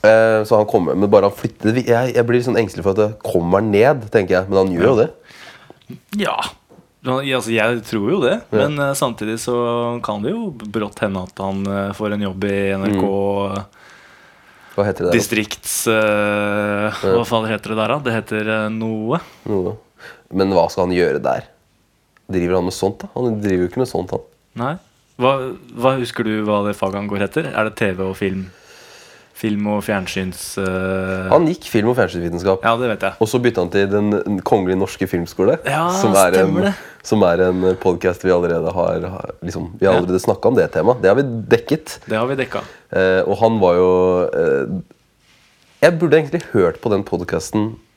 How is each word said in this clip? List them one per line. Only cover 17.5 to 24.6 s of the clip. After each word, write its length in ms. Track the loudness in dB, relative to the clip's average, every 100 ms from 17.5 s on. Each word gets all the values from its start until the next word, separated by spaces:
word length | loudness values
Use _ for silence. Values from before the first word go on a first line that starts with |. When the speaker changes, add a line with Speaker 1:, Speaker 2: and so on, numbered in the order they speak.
| -4 -4
Speaker 2:
det 80 | -4
der, 100 | -2
da? 120 | -2
Det 140 | -2
heter, 360 | -4 -4 -4 -2
eh, 200 | -2 -4
noe. 520 | -4 -4 -4 -2 -4 -6 -16 -4
Speaker 1:
Noe. 320 | -2 -2 -6 _ _ -20 -20 _
Men 200 | -2 2
hva 160 | 2 2
skal 180 | 0 0
han 80 | 2
gjøre 260 | 0 0
der? 200 | -2 -4 -6 _ _ _ _ _ _ _ -6
Driver 260 | -2 0 0
han 100 | -2
med 80 |
sånt, 260 | -2 -4 -4
da? 80 | -10 -4
Han 240 | -2 -2
driver 220 | 0 0
jo 60 | 0
ikke 80 | -2
med 100 | -4
sånt, 240 | -4 -6
han. 100 | -8 -10 _ _
Speaker 2:
Nei. 200 | -8